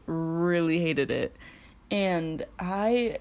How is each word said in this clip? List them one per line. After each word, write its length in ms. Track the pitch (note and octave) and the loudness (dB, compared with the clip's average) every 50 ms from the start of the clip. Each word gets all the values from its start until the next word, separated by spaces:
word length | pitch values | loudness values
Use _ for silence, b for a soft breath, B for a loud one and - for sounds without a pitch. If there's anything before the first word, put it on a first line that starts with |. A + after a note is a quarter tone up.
| - | -8
really 720 | - E3 E3 E3 E3 E3 E3+ F3 F3 F3 E3+ E3 D#3+ D#3+ F3 | -6 -4 -2 -2 -2 0 2 2 2 4 2 2 2 2 2
hated 320 | E3+ D#3+ C#3+ C#3+ C3+ - | 2 2 0 0 0 0
it. 240 | B2 B2 - - - B B B B B B B B B - - | 0 -2 -2 -4 -6 B B B B B B B B B -8 -4
And 540 | G3+ G3+ G3 F#3 F3+ E3 E3 D#3+ D#3+ - - - - | 0 0 2 2 2 0 0 -2 -4 -6 -8 -10 -8
I, 640 | - F3+ F3+ F#3+ G3+ G#3 A3+ A#3+ B3 A#3 A3 - - | -6 -6 -4 -2 0 2 2 2 2 0 -2 -4 -6